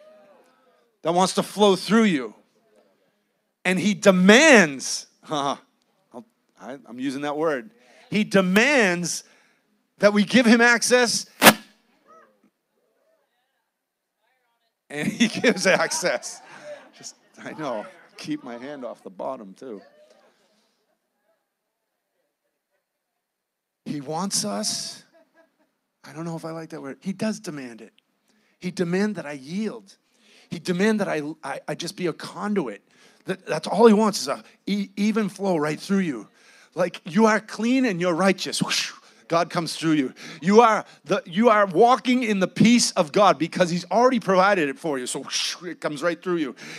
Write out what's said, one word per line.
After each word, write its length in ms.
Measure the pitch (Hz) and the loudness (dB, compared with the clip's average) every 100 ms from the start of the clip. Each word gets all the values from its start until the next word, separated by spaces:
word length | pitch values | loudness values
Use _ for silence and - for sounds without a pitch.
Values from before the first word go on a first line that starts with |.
| - - _ _ _ _ _ _ _ _ | -20 -20 _ _ _ _ _ _ _ _
that 140 | 156 | -2
wants 200 | 175 185 196 | 0 0 0
to 60 | |
flow 340 | - 190 208 185 | -6 2 2 2
through 280 | - 226 | 2 2
you. 300 | 214 147 110 - _ _ _ _ _ _ _ _ _ _ _ _ | 2 0 -6 -16 _ _ _ _ _ _ _ _ _ _ _ _
And 140 | 180 185 | -4 -2
he 160 | 196 | -2
demands, 1120 | 180 202 185 185 233 320 233 160 131 - - - _ | 2 4 6 8 8 10 8 6 -2 -8 -10 -12 _
<laughs> 400 | - 151 139 113 _ _ _ _ _ 120 113 _ _ _ | -8 -4 -4 -6 _ _ _ _ _ -20 -20 _ _ _
I, 160 | 104 139 110 | -18 -18 -18
I'm 120 | 123 | -10
using 240 | 135 131 | -8 -6
that 140 | 147 147 | -8 -4
word, 340 | 160 135 110 _ _ _ - | -4 -4 -8 _ _ _ -6
he 140 | 202 | -4
demands 1000 | 214 196 180 196 262 285 196 175 170 - - _ _ _ _ _ _ - | 0 2 4 2 4 4 2 0 -4 -8 -12 _ _ _ _ _ _ 0
that 140 | 202 | 2
we 120 | 208 | 4
give 220 | 185 240 233 | 4 4 6
him 140 | 240 | 6
access, 680 | 240 233 - 247 233 - - - - - - _ _ _ _ - _ _ _ _ _ _ _ _ _ _ _ _ _ _ _ _ _ _ _ _ _ _ _ _ _ _ _ | 6 2 2 2 2 -2 -6 2 4 4 -8 _ _ _ _ -20 _ _ _ _ _ _ _ _ _ _ _ _ _ _ _ _ _ _ _ _ _ _ _ _ _ _ _
and 200 | 147 151 | -6 -6
he 200 | - 226 | -2 -2
<laughs> 120 | - | 0
gives 260 | 247 190 180 | -2 0 0
access. 760 | 160 160 - 175 123 - - - - - - - _ | 0 0 -4 -4 -4 -8 -18 -20 -20 -18 -20 -20 _
Just, 200 | - - _ - | -20 -20 _ -20
I 100 | 131 | -18
know, 320 | 135 143 107 98 - _ - | -10 -8 -8 -10 -20 _ -18
keep 280 | 151 151 | -10 -10
my 140 | 131 117 | -10 -14
hand 260 | 135 147 | -14 -14
off 180 | 117 101 | -14 -14
the 80 | - | -18
bottom 440 | 92 135 127 98 | -12 -10 -10 -16
too. 280 | 92 131 98 - _ _ _ _ _ _ _ _ _ _ _ _ _ _ _ _ _ _ _ _ _ _ _ _ _ _ _ _ _ _ _ _ _ _ _ _ _ _ _ | -18 -16 -16 -18 _ _ _ _ _ _ _ _ _ _ _ _ _ _ _ _ _ _ _ _ _ _ _ _ _ _ _ _ _ _ _ _ _ _ _ _ _ _ _
He 160 | - 151 | -10 -10
wants 440 | 135 160 196 - | -8 -8 -4 -4
us. 580 | 208 202 214 - - - _ _ _ 330 _ _ _ _ _ _ | -6 -6 -6 -8 -10 -16 _ _ _ _ _ _ _ _ _ _
I 80 | 143 | -20
don't 120 | 147 | -14
know 120 | 170 160 | -10 -10
if 80 | |
I 80 | 160 | -12
like 180 | 165 156 | -14 -14
that 100 | 151 | -14
word. 180 | 139 131 | -14 -12
He 120 | 190 | -10
does 280 | 190 220 214 | -6 -6 -6
demand 400 | 175 147 127 113 | -10 -12 -14 -16
it. 120 | 107 _ _ _ _ _ _ _ | -20 _ _ _ _ _ _ _
He 100 | 180 | -10
demand 460 | 165 170 185 214 185 | -6 -2 0 -2 -4
that 100 | 143 | -12
I 60 | |
yield. 640 | 147 131 190 214 120 98 _ _ _ _ _ - | -14 -10 -8 -8 -10 -20 _ _ _ _ _ -14
He 100 | 175 | -12
demand 400 | 170 175 214 214 | -6 0 2 2
that 80 | 170 | -2
I, 140 | 156 147 160 | -4 -6 -12
I, 180 | 139 139 - | -12 -12 -10
I 80 | |
just 220 | - 170 - | -10 -10 -6
be 100 | 170 | -6
a 60 | |
conduit. 720 | - - 165 208 202 123 101 _ _ _ _ | -6 -14 -10 -4 -4 -4 -10 _ _ _ _
That, 200 | - - - | -12 -10 -6
that's 200 | 156 - | -6 -4
all 200 | 175 233 | 6 6
he 60 | |
wants 300 | 202 214 - | 8 4 -2
is 60 | 135 | -6
a 140 | 110 - _ - | -8 -12 _ -6
e-, 240 | 202 196 - | -6 -6 -2
even 320 | 214 220 202 | -2 0 -4
flow 280 | - 196 165 | -4 -2 0
right 240 | 151 151 | -2 -6
through 180 | - 196 | -2 -2
you. 300 | 175 117 95 _ _ _ _ | -2 -6 -12 _ _ _ _
Like, 260 | 151 180 - | -4 -4 -4
you 220 | 185 175 220 | -4 2 4
are 140 | 214 | 2
clean 440 | 214 - 233 262 | -4 -6 -2 0
and 160 | 254 175 | 0 -2
you're 140 | 180 | -2
righteous. 480 | 160 190 180 139 - | 0 0 0 -4 -6
Whoosh, 300 | - - - - _ _ - | -4 -4 -6 -12 _ _ -4
God 220 | 165 175 | -2 -2
comes 260 | 175 151 - | -4 -6 -6
through 160 | 160 | 0
you. 220 | 151 127 - - - | 0 -2 -6 -20 -6
You 200 | 170 214 | 4 6
are 240 | 226 202 - - | 6 4 -4 -16
the, 180 | 147 190 185 | -4 -4 -2
you 240 | 170 240 | 2 4
are 160 | 214 202 | 4 2
walking 560 | 165 233 254 247 254 | 4 4 4 2 -2
in 180 | 220 196 | 0 -2
the 80 | 180 | -2
peace 440 | - 214 240 - | 2 4 4 2
of 200 | 196 151 | -2 -2
God 260 | 185 196 139 | 4 4 4
because 320 | 160 180 175 | -2 -2 -2
he's 140 | 175 - | -2 -2
already 300 | 202 254 247 | 2 2 2
provided 480 | 185 185 196 196 143 | 0 2 4 2 -2
it 100 | - | -4
for 200 | 165 135 | -6 -6
you. 80 | 123 | -6
So 140 | 147 | -10
whoosh, 360 | 120 - - - | -8 -6 -6 -8
it 180 | 175 147 | -14 -10
comes 220 | 160 147 | -10 -4
right 180 | 175 165 | -4 -4
through 160 | 185 175 | -4 -4
you. 180 | 131 - - | -4 -8 -16